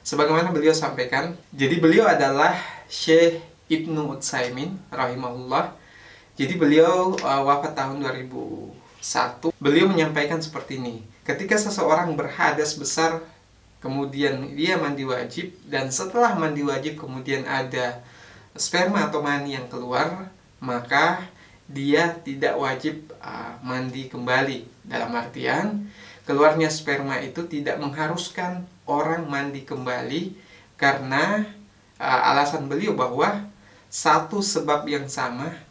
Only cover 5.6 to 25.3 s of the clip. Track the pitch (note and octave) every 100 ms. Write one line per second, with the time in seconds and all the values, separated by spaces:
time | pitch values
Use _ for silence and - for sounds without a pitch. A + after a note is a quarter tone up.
5.6 | E3+ - - - - - - - C3+ F3+
6.6 | D3+ D3+ E3 F3+ F#3 - D3 C#3 C#3 C#3+
7.6 | C#3+ - C3+ C#3 C3+ B2 B2+ B2+ B2 -
8.6 | G2+ - - - - B2 A#2+ - E3 -
9.6 | C#3+ D3+ F#3+ F3 D#3 D3+ D3 E3 - -
10.6 | - C3+ A#2+ A2 - - - - G3 G#3+
11.6 | G3+ - F3 F3+ F3 D3 - - D#3+ D3
12.6 | D3+ - C#3+ - E3 E3 - - _ _
13.6 | _ _ - C3+ C#3 C3+ C#3+ C3+ C#3 C#3+
14.6 | E3+ F3+ D3 C#3 C3+ B2 A#2+ - F3+ -
15.6 | - C#3 C3 D#3 F#3+ A#3+ A#3 F#3+ D#3 D3
16.6 | C#3+ C3+ D3 D3+ C3+ C3 C3 C3+ C3 C#3
17.6 | B2+ B2+ B2 A#2+ - - - - - -
18.6 | - F3 F3+ G#3 - D3+ D3 C#3+ C#3+ C3
19.6 | B2 B2 B2 B2+ D#3 F#3 F#3+ - _ _
20.6 | C3 A#2+ A#2+ C#3+ E3 F#3 - - - -
21.6 | - C#3 C#3 D3+ E3+ E3+ C#3+ C#3 C#3 A#2+
22.6 | C3+ B2+ D3+ - - - - - - -
23.6 | B2+ B2+ B2+ C3+ C3+ B2+ B2 B2+ C#3 B2
24.6 | - - - B2 A#2 A#2+ -